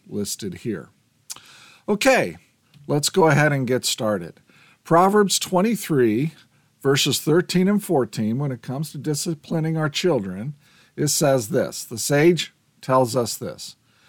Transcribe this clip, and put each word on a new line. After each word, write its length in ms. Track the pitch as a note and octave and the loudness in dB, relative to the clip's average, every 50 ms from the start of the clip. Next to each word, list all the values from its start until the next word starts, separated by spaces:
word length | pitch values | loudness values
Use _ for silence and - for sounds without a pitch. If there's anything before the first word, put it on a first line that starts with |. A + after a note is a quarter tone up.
| _ | _
listed 480 | - G#2+ G#2 G2+ G2 - - A2 F#2+ F2 | -10 -8 -6 -6 -6 -8 -10 -10 -10 -10
here. 340 | F2 - A#2+ G2+ D#2+ C2+ - _ _ _ _ _ _ _ - - - - - - - - - - _ _ | -10 -8 -8 -8 -8 -10 -16 _ _ _ _ _ _ _ -18 -18 -18 -20 -20 -20 -20 -20 -20 -20 _ _
Okay, 480 | - G#3 G3+ - C4 C4 G#3 C3+ F2+ D#2+ - _ _ _ _ _ _ _ - - | -4 -2 2 4 4 4 4 2 -2 -6 -12 _ _ _ _ _ _ _ -14 -6
let's 220 | - C#3+ D3 C#3+ | -4 -2 -2 -2
go 220 | - - F#3 D#3+ D#3+ | 0 2 4 4 4
ahead 240 | C#3+ D3 D3 D3+ C#3+ | 6 4 4 2 2
and 120 | C3+ C3 | 0 -2
get 200 | A#2+ B2+ A#2+ - | 0 -2 -2 -2
started. 560 | - - - B2 G#2+ G#2 F#2+ E2+ D#2 - _ _ _ _ _ _ _ _ _ - | -4 -4 -4 -2 -2 -2 -2 -4 -10 -16 _ _ _ _ _ _ _ _ _ -2
Proverbs 560 | - E3 E3+ F#3 G3 G#3 G#3 G#3 F#3 - - | 2 4 6 6 6 6 4 4 4 0 -2
twenty-three, 960 | - - F#3+ F3 F#3+ A#3 A3+ G3 - - D#3+ C3+ B2 A2 G#2 A#2 C#3+ D#3+ - _ _ _ _ _ _ _ _ _ | -2 0 0 0 2 2 0 -2 -4 -2 2 2 4 4 2 2 -2 -4 -6 _ _ _ _ _ _ _ _ _
verses 400 | - C3+ C#3 C#3 - D3 A#2+ - | -2 0 0 0 0 0 -2 -2
thirteen 480 | - D#3 D3+ F3+ F3 - - F3+ F#3 G3 | 0 2 2 2 2 2 2 2 2 2
and 120 | G#3 G3+ | 2 0
fourteen, 560 | - - E3+ C#3 A#2+ G2+ - A2+ A2 G#2+ A2+ | 0 0 0 0 0 0 -2 -4 -2 -2 -2
when 140 | C3 D3 C#3+ | -2 -4 -4
it 100 | B2+ A#2 | -6 -8
comes 300 | - - B2+ C#3 D#3+ - | -10 -8 -8 -8 -8 -8
to 60 | - | -10
disciplining 800 | D3+ A2+ D3+ D3 C#3+ - F3+ D#3+ - - - E3+ E3 D#3 D#3+ D#3+ | -8 -6 -6 -4 -4 -4 -6 -8 -8 -8 -6 -4 -2 -2 -2 -2
our 100 | D#3+ D#3 | -2 -2
children, 680 | D3+ D3 - - F3+ D#3 A#2+ F#2+ F#2+ F#2 F#2+ A2+ D3 D3 _ _ _ _ _ _ _ _ | -2 -2 -2 0 0 0 0 -2 -4 -8 -8 -8 -10 -10 _ _ _ _ _ _ _ _
it 100 | - D3 | -4 -2
says 400 | C#3+ - - E3+ C#3 C3+ C3 G#2+ | -2 0 2 2 4 2 2 0
this. 380 | G#2 - B2+ G2 B1 - - - | 0 -2 -2 -2 -2 -4 -10 -12
The 120 | - B2 | -12 -10
sage 560 | A2+ - - C#3+ C#3+ D3+ F3 F3+ D3 - - _ _ _ _ _ _ | -8 -4 0 2 4 4 4 4 2 -2 -8 _ _ _ _ _ _
tells 340 | - - C3 C3 C3 A2+ A2+ | -4 0 2 2 2 2 0
us 220 | C3 A#2 G2+ - | -2 -2 -4 -6
this. 400 | - A#2+ D2+ A1+ - - - - _ _ _ _ _ _ | -8 -10 -10 -12 -12 -16 -18 -18 _ _ _ _ _ _